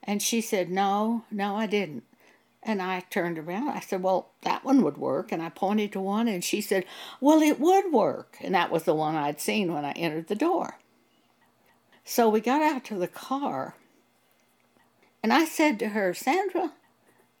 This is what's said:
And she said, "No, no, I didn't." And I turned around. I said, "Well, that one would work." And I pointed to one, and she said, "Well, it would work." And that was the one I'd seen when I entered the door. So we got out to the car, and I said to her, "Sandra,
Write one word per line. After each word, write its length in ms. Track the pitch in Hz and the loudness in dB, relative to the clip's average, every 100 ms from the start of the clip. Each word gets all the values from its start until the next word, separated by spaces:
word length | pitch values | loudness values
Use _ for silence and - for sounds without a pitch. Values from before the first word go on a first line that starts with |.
And 180 | - 202 | -6 -2
she 200 | - 233 | 0 -2
said, 300 | 220 202 170 | 0 -2 0
"No, 520 | 190 196 202 220 233 - | 0 0 2 0 -2 -4
no, 240 | 208 202 | -4 -2
I 120 | 202 214 | -2 -2
didn't." 360 | 208 170 - - _ _ _ _ _ | -2 -2 -8 -16 _ _ _ _ _
And 180 | 220 196 | -4 -2
I 160 | 185 185 - | -2 -4 -4
turned 280 | 202 170 160 | -2 -2 -4
around. 300 | 156 196 285 | -6 -6 -4
I 100 | 185 | -6
said, 240 | - 190 | -6 -2
"Well, 280 | 185 180 - _ | 0 0 -2 _
that 220 | - - | -4 -4
one 180 | 262 277 | 2 4
would 160 | 151 147 | 4 0
work." 320 | 135 143 - | -2 -4 -4
And 100 | 170 | -6
I 100 | 165 | -6
pointed 420 | - 196 214 208 | -2 0 0 -2
to 80 | 190 | -4
one, 260 | 190 208 233 | -2 0 0
and 160 | 180 | -2
she 180 | - 208 | -2 -4
said, 240 | - 190 - - - - | 0 -2 -2 -12 -18 2
"Well, 200 | 277 311 | 6 6
it 200 | 302 254 | 6 4
would 320 | 320 392 392 | 4 4 4
work." 460 | 247 160 - - - | 2 2 0 -10 -12
And 160 | - 185 | -2 0
that 160 | 170 | 2
was 100 | 160 | 0
the 120 | 170 | 2
one 200 | 156 151 | 0 0
I'd 260 | 160 147 151 | 0 -2 -2
seen 320 | - 214 175 | -2 0 0
when 120 | 147 | -2
I 80 | 143 | -6
entered 340 | 160 165 156 165 | -4 -4 -4 -6
the 80 | |
door. 460 | 208 330 370 - - _ _ _ _ _ _ _ _ _ _ _ _ | -2 0 0 -4 -10 _ _ _ _ _ _ _ _ _ _ _ _
So 240 | - - 226 | -2 2 4
we 120 | 214 | 4
got 200 | 240 285 | 2 2
out 220 | 302 262 - | 2 0 -6
to 100 | 202 | -6
the 100 | 170 | -6
car, 720 | - - 269 262 135 - - _ _ _ _ _ _ _ _ _ _ _ _ _ _ | -6 -8 -6 -4 -6 -8 -12 _ _ _ _ _ _ _ _ _ _ _ _ _ _
and 100 | 220 | 2
I 120 | 269 | 2
said 340 | 320 - 302 208 | 2 2 2 2
to 120 | 214 | -4
her, 220 | 208 185 | -2 -2
"Sandra, 600 | 170 262 359 403 349 349 - _ _ _ _ _ _ | 0 0 0 0 -2 -4 -8 _ _ _ _ _ _